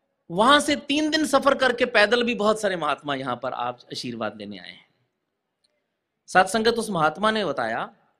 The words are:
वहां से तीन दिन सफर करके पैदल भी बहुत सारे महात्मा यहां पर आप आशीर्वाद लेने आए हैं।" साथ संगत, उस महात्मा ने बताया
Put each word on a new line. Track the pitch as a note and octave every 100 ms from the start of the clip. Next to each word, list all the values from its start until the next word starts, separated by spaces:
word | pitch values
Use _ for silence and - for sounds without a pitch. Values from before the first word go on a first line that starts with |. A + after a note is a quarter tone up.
| _ _ -
वहां | E3+ A#3 D4
से | C#4+ C#4+
तीन | - C#4+ D#4
दिन | D#4 D4+
सफर | C4+ C4+ C4+
करके | C4 A#3+ B3+
पैदल | G#3+ G#3 A#3+
भी | A#3 A3
बहुत | G#3 G#3+
सारे | G3+ F3+
महात्मा | D3+ C3+ C#3+ C3+
यहां | C3 A#2+
पर | B2+
आप | B2 A#2+ B2+ -
आशीर्वाद | C#3+ B2+ A2+ G#2+ G#2+
लेने | G#2 G2
आए | F2
हैं।" | F2 _ _ _ _ _ _ _ _ _ _ _ _ _ _ -
साथ | F3+ F#3
संगत, | A3+ A3
उस | A3+ G#3+
महात्मा | F3+ D#3 D#3 G#3+
ने | A3 F#3
बताया | C3 A2+ A#2+ G3+ _ _ _